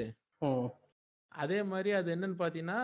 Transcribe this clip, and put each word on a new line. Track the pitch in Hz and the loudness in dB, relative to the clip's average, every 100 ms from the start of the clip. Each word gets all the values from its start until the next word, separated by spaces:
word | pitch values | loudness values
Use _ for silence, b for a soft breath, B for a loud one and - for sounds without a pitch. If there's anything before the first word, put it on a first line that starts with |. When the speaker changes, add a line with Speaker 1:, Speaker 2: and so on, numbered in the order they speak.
| 113 - _ - | 0 -6 _ -4
Speaker 1:
ம். | 147 127 123 - _ _ _ _ _ | 0 2 0 -4 _ _ _ _ _
Speaker 2:
அதே | 151 147 196 | -6 -2 0
மாதிரி | 202 190 196 | 0 0 2
அது | 202 170 170 | 2 2 0
என்னன்னு | 190 180 | -2 0
பாத்தீங்கன்னா, | 170 165 165 214 | 0 0 -2 0